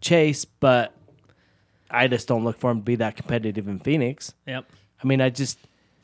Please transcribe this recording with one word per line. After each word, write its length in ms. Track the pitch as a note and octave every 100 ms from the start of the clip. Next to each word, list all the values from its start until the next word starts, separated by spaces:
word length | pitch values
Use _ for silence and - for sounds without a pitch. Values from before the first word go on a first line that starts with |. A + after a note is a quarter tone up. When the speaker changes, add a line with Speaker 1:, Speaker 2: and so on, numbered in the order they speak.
Speaker 1:
chase, 440 | - E3+ D#3 C#3+ -
but 480 | - C#3 B2 A2 _ _ _ _ _ _ _ _ _ -
I 160 | A#2 B2+
just 200 | A#2 -
don't 160 | A#2
look 140 | A#2 A#2
for 140 | B2+
him 60 | A#2
to 40 |
be 120 | G#2 A#2+
that 200 | A2 -
competitive 520 | - A#2 A2 G#2 G2+
in 120 | F#2+
Phoenix. 540 | C3+ D#3 B2 C#3+ - _ -
Speaker 2:
Yep. 200 | B2+ - _ _ _
Speaker 1:
I 40 | C3
mean, 120 | C3+
I 80 | C3
just, 300 | A#2+ C3+ - _ _ _ _